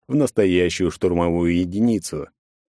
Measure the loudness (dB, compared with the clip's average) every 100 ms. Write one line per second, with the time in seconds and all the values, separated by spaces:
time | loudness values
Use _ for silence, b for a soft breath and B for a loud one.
0 | -4 -2 0 2 2 4 2 0 -2 0
1 | 0 2 0 0 0 0 0 0 0 0
2 | -4 -10 -12 _ _ _ _